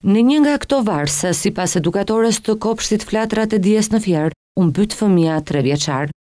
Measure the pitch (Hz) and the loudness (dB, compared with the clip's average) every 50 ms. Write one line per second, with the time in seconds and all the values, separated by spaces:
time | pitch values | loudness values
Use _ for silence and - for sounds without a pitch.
0 | - 196 196 220 233 247 285 302 294 285 294 277 - - 277 277 247 208 190 147 | 2 2 2 4 4 4 4 4 4 2 2 -2 -2 -2 -2 0 0 0 0 -2
1 | 147 147 - - - 180 170 170 - - 214 - 185 175 - 196 151 170 170 196 | -2 -2 -2 -2 -2 -2 -2 0 -2 -4 -2 -2 -4 -2 -2 -2 -2 -2 -2 -2
2 | 202 - 220 220 226 226 220 226 - - 220 220 214 214 226 226 - - 214 208 | -2 0 0 2 2 2 0 -2 -2 -2 -4 -2 0 -4 -4 -2 -2 -2 -2 -2
3 | 214 - - 220 220 220 214 208 220 220 220 214 185 196 214 214 208 214 214 226 | -2 -2 -4 -2 -2 -2 -2 -2 -2 0 0 0 2 2 2 2 2 2 0 -2
4 | 220 190 175 156 151 160 156 _ _ _ _ - 185 170 143 - 208 208 - - | 0 0 0 0 0 -2 -4 _ _ _ _ 0 0 2 2 2 0 -2 -2 -2
5 | 220 208 190 175 165 160 160 156 156 - 147 147 131 127 143 147 - - 143 131 | 0 2 4 4 4 2 0 -2 -2 -2 -2 0 0 0 0 0 -2 -2 -4 -4
6 | 143 147 147 _ | -4 -6 -8 _